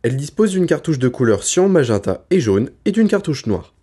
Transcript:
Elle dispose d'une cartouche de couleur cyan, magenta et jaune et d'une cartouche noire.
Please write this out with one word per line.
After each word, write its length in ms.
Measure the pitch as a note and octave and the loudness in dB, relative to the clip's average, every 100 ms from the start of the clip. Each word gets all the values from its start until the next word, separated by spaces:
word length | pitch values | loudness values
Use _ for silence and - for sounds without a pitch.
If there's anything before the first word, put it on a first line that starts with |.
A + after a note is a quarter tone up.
Elle 120 | A#2 C3 | -2 -4
dispose 360 | D3 - G#3+ | -6 -2 0
d'une 160 | F#3 F3 | 0 0
cartouche 320 | D3+ - C#3+ | -2 -2 0
de 100 | B2+ | -2
couleur 340 | - A#2 G2+ | 0 0 0
cyan, 240 | - - G3 | 0 0 2
magenta 580 | F3+ A#2+ G#2 G2+ F#2 _ | 2 2 0 -2 -6 _
et 100 | F3+ | 0
jaune 300 | A#2+ G2 C3 - - | 2 0 -2 -4 -2
et 80 | |
d'une 160 | G#3 A3 | 2 2
cartouche 360 | G3+ F#3 C#3 A2+ | 0 -2 -6 -4
noire. 300 | F#2 - _ | -6 -6 _